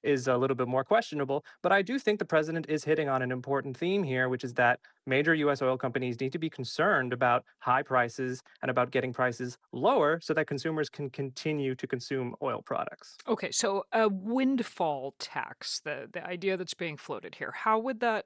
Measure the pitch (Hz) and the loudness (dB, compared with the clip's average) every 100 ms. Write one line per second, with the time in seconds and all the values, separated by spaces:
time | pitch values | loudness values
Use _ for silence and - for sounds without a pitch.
0 | 147 139 127 123 131 127 123 131 127 220 | 2 2 2 2 2 0 0 0 4 2
1 | - 147 135 139 - - 175 196 190 262 | 2 -4 -2 -2 -4 -4 2 4 2 0
2 | 220 208 175 160 156 165 147 151 147 156 | 0 0 2 2 2 -4 -2 -2 2 2
3 | 147 131 127 127 127 139 139 123 170 196 | 2 0 0 -4 0 -2 -2 -4 0 0
4 | 160 127 127 127 127 123 120 123 - _ | 0 0 0 -2 -2 2 4 2 -4 _
5 | - 131 147 160 147 139 131 127 131 123 | 0 2 4 4 2 2 2 2 -2 -2
6 | 127 117 135 165 156 - 127 - 180 160 | -2 -2 -4 -2 -6 -6 -8 0 2 4
7 | 127 123 127 123 - _ - 127 135 131 | 0 2 4 4 0 _ 2 2 4 2
8 | 120 - 127 127 _ _ - 123 123 131 | 2 -2 -6 -6 _ _ -2 0 2 0
9 | 127 123 127 117 123 - _ 120 180 269 | 0 0 -2 0 -10 -10 _ 0 2 4
10 | 147 170 - 156 151 143 165 156 147 - | 4 2 0 -2 0 -4 -2 -2 -4 -4
11 | 139 - 139 127 156 151 135 131 131 127 | -8 -6 -8 -4 -4 0 -2 -4 -6 -6
12 | - 135 123 - 135 117 - - - - | -4 -4 -4 -4 -4 -4 -4 -4 -4 -10
13 | - - - 226 180 - 214 294 - 226 | -20 -14 -4 -2 -2 -2 0 -2 0 2
14 | 214 190 202 254 262 269 - - 165 139 | 2 2 -2 2 2 2 -2 -2 -2 -2
15 | 135 _ - 139 - - - - 151 135 | -8 _ -8 -8 -8 -10 -8 -6 -6 -8
16 | - 175 160 180 190 185 180 - 170 151 | -8 -10 -8 -4 -2 -2 -4 -6 -6 -8
17 | - 120 - - - - 220 220 240 226 | -8 -8 -8 -10 -10 -4 0 2 0 -2
18 | 240 214 | 0 -2